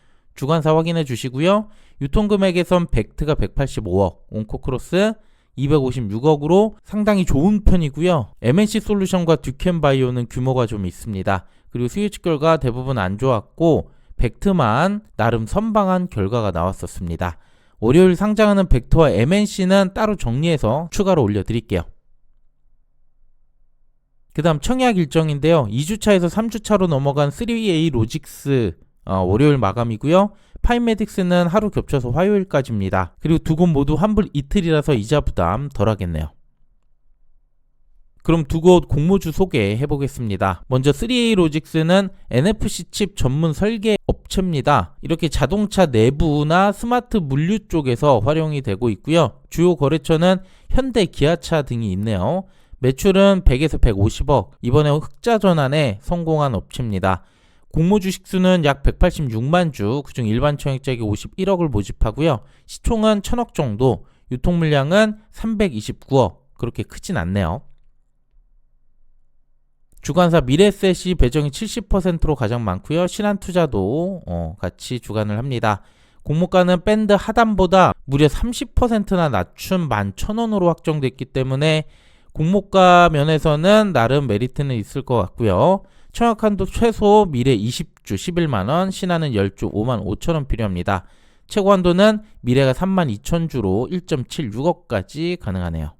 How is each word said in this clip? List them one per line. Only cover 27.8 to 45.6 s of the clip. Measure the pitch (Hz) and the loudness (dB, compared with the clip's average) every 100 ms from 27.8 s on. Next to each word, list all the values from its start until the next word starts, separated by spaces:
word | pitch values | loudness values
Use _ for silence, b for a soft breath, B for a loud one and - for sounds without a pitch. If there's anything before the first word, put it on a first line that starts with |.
| 165 | 0
로직스, | 123 113 156 - - 139 135 104 - _ _ | 0 -2 -6 -12 -10 -2 0 0 -6 _ _
어, | - 95 | -4 -2
월요일 | 92 107 147 143 | 2 4 4 4
마감이고요. | 101 92 117 107 139 180 202 b b b | 0 -2 -4 -4 2 2 2 b b b
파이메딕스는 | - 240 233 220 208 - 180 180 175 | -2 0 0 -2 -4 -2 0 2 2
하루 | 196 208 | 0 0
겹쳐서 | 131 - 139 110 | -4 -2 -2 -2
화요일까지입니다. | 143 196 202 185 147 127 110 95 95 90 - | 0 0 0 0 -2 -2 -4 -2 -2 -4 -4
그리고 | 156 160 | 0 0
두 | - 156 | 0 2
곳 | 180 | 2
모두 | 139 139 | 2 0
환불 | 151 208 214 190 | 0 2 0 0
이틀이라서 | 147 139 202 170 151 143 | -4 -2 -2 2 0 2
이자 | 123 104 147 | -2 0 0
부담 | - - 85 110 143 | 0 0 0 -2 -4
덜하겠네요. | - 104 101 87 80 78 _ _ _ _ _ _ _ _ _ _ _ _ _ _ _ _ _ _ _ | -2 0 0 -4 -6 -8 _ _ _ _ _ _ _ _ _ _ _ _ _ _ _ _ _ _ _
그럼 | - 165 | 0 0
두 | 147 165 | 0 2
곳 | 175 180 170 | 6 6 4
공모주 | 151 160 196 165 | 0 2 0 0
소개해보겠습니다. | 147 185 135 101 110 143 147 135 - 117 95 95 92 - | -2 -2 0 0 -2 -2 -4 -4 -6 -6 -2 -2 -2 -4
먼저 | 127 139 | 0 2
쓰리에이 | 139 233 247 233 208 | 0 0 0 2 2
로직스는 | 165 151 - 160 160 190 190 b b | 2 -2 -4 -2 2 2 0 b b
엔에프씨 | 120 175 214 214 - 175 | 0 0 0 -4 -6 -10
칩 | - 202 - | -6 -4 -2
전문 | 127 139 165 | -2 0 -2
설계 | 147 208 226 220 208 - | 0 -2 -2 -2 -2 -2
업체입니다. | - - 202 185 151 135 139 90 - | -6 -4 -4 -2 -2 2 2 0 -8
이렇게 | - 160 160 | -6 -2 -2
자동차 | - 143 196 | 0 0 0